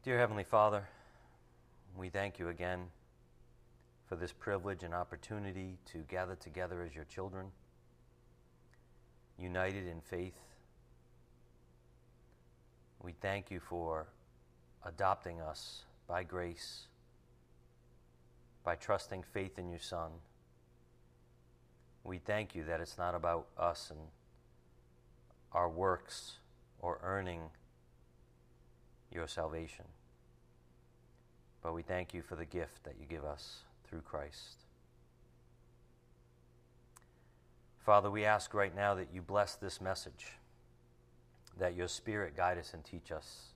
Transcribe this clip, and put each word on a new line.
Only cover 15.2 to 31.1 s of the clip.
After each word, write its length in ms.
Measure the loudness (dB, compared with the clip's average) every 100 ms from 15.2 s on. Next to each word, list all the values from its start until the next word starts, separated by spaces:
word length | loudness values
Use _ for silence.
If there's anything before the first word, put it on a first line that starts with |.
| 0 -6
us 400 | -6 -6 -10 -12 -16 -20 -2
by 140 | -2
grace, 640 | 0 -2 -4 -6 -10 -12 -16 -20 -20 -20 -20 -20 -20 -20 -20 -20 -20 -20 -20 -20 -20 -20 -20 -4
by 120 | 0 0
trusting 480 | 2 2 2 -8 -6
faith 240 | -4 -4 -4
in 100 | -6
your 120 | -6
Son. 320 | -4 -4 -4 -8 -18 -20 -20 -20 -20 -20 -20 -20 -20 -20 -20 -20 -20 -20 -20 -20 -20 -16
We 120 | -8 -8
thank 380 | 0 0 0
you 100 | -4
that 160 | 0 0
it's 160 | 0 -2
not 180 | 0
about 340 | 2 2 2 0 2
us 320 | 2 2 -6
and 100 | -12 -14 -16 -20 -20 -20 -20 -20 -20 -20 -20 -20 -20 -20 -20 0
our 160 | 4 4
works 680 | 4 4 2 -2 -12 -12 -16 -20 -20 -20 -6
or 200 | -4 -2
earning 460 | 0 0 0 -4 -8 -12 -20 -20 -20 -20 -20 -20 -20 -20 -20 -20 -20 -20 -20 -20 -10
your 140 | -6 -4
salvation, 600 | -2 -2 -2 -6 -10 -16 -18 -20 -20 -20 -20 -20 -20 -20 -20 -20 -20 -20